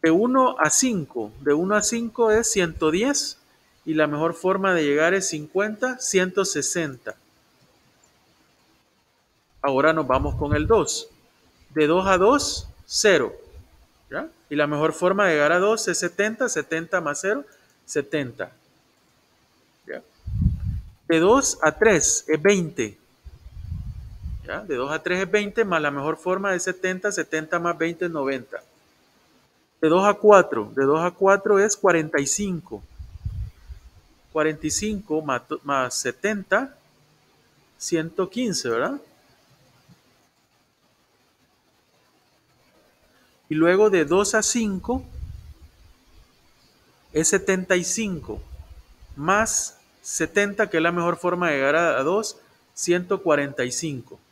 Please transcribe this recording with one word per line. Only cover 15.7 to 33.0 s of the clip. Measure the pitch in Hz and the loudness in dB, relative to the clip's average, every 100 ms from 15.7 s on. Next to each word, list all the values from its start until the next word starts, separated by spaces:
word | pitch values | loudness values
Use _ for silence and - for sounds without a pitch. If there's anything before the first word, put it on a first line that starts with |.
| 220 - | 0 -2
es | 170 | -2
setenta, | 175 - 208 226 247 | -4 -2 -2 0 -2
setenta | - 143 160 165 185 | -2 -4 -6 -4 -4
más | 156 147 | -4 -4
cero, | 190 240 285 _ _ _ - | -4 -4 -6 _ _ _ -6
setenta. | 151 139 156 131 - 92 _ _ _ _ _ _ _ _ _ _ _ _ _ - | -6 -4 -4 -6 -8 -12 _ _ _ _ _ _ _ _ _ _ _ _ _ -14
¿Ya? | - - _ - - - - - - - - _ | -14 -14 _ -8 0 0 0 -4 -6 -10 -20 _
De | 160 | 4
dos | 180 254 262 - | 6 4 2 0
a | 156 | 0
tres | 151 220 180 - - - | 2 4 4 2 -2 -2
es | 156 | 2
veinte. | 170 202 165 - 110 95 _ _ - - - - - - - - - - - - - | 4 2 0 -4 -8 -8 _ _ -20 -20 -20 -16 -12 -10 -10 -12 -16 -14 -12 -12 -10
¿Ya? | 127 | -12
De | 208 131 | -6 -4
dos | 135 | -4
a | 156 | -4
tres | 180 180 | -2 -2
es | 190 | 0
veinte, | 208 202 202 214 | 0 -2 -2 0
más | 170 | 0
la | 147 | 0
mejor | 143 143 156 | -2 -4 -4
forma | 180 185 196 180 | -2 -2 0 -2
es | |
setenta, | 185 180 185 185 208 | -2 -4 -4 -2 -4
setenta | 196 156 156 156 170 | -4 -4 -4 -4 -2
más | 170 160 | -2 -2
veinte | 165 170 175 | -4 -2 -6
es | |
noventa. | 160 135 135 117 - _ _ _ _ _ _ _ _ _ _ _ _ | -4 -4 -4 -8 -18 _ _ _ _ _ _ _ _ _ _ _ _
De | 160 | 2
dos | 175 202 | 4 2
a | |
cuatro, | 202 208 202 175 120 104 131 | 4 8 8 6 -2 -4 0
de | 135 | 2
dos | 156 | 2
a | 175 | 0
cuatro | - 190 196 208 202 | 0 2 4 4 2
es | 208 - | 2 2
cuarenta | 196 170 156 151 | 2 2 0 -2
y | 139 | -2
cinco. | - 202 175 - 104 - - | -4 -4 -6 -8 -16 -16 -18